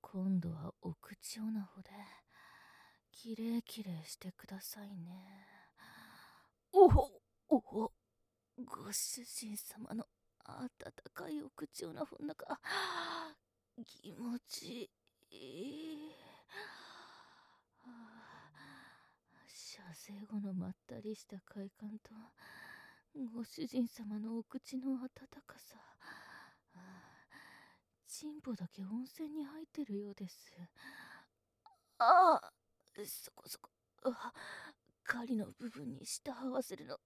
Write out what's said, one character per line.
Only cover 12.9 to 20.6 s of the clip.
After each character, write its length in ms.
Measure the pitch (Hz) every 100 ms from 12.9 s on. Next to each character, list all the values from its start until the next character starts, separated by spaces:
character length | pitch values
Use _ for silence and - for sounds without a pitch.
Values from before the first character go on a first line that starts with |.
| 339 339 339 320 311 _ _ _ - 233
気 260 | - -
持 260 | 180 240 240 -
ち 440 | - - 247 214 _ _ _ _
い 760 | - 131 139 240 285 320 302 311
い。 60 | - - - - - - - - - - - - - - - _ _ 247 233 226 226 - - 147 - 139 135 - - - _ _ - -
射 340 | - - - 185
精 320 | 156 - 202 208
後 120 | 214
の 120 | 202
ま 160 | 185